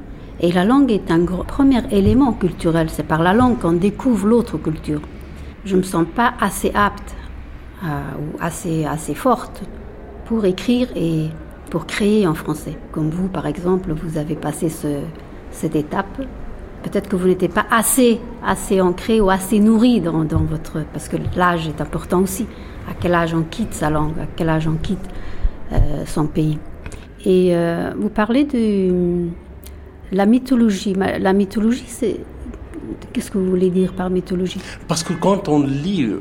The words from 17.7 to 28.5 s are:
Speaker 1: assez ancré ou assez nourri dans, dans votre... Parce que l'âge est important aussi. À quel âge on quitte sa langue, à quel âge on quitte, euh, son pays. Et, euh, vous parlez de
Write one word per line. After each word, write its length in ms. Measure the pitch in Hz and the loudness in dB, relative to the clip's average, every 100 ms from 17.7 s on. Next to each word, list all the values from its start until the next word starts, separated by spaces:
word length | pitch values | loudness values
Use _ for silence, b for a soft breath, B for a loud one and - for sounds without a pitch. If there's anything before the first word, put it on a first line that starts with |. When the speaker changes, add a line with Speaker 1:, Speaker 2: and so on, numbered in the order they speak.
| 233 220 - 240 214 - - | 2 2 6 6 4 -2 -6
Speaker 1:
assez 380 | 196 190 - 190 | -4 -2 0 2
ancré 400 | 185 185 - 220 | 2 0 0 2
ou 80 | 190 | 4
assez 300 | 190 190 214 | 2 2 4
nourri 420 | 214 220 247 226 | 6 6 6 4
dans, 240 | 165 160 156 | 2 0 2
dans 180 | 160 | 2
votre... 400 | 156 160 - 160 151 | 0 -2 -4 -6 -6
Parce 160 | - - | -8 -6
que 100 | 165 156 - | -4 -4 0
l'âge 320 | 180 175 160 | 2 2 -2
est 120 | 151 | -4
important 420 | 147 165 - 180 | -4 -6 0 0
aussi. 260 | 190 - 220 B B B B | 0 -2 -6 B B B B
À 40 | - | -4
quel 140 | 175 | 0
âge 200 | 175 165 | 2 2
on 100 | 165 | 0
quitte 300 | 160 - 214 | -2 -4 -4
sa 160 | - 151 | -2 0
langue, 300 | 156 156 160 | 0 0 -2
à 60 | 156 - | -6 -2
quel 140 | 165 | 0
âge 180 | 160 160 | 0 0
on 80 | 160 | 0
quitte, 320 | - 185 - B B B B B B | -2 -4 -6 B B B B B B
euh, 340 | - 147 147 - | 4 4 2 -2
son 200 | 165 151 | 0 0
pays. 320 | 165 156 151 - - - B B - 190 | 2 0 0 -6 -12 -12 B B -4 2
Et, 300 | 185 180 170 | 4 6 4
euh, 360 | 170 170 175 - | 2 0 -2 -2
vous 120 | 208 | -2
parlez 340 | - 214 247 | 0 2 2
de 840 | 294 | 2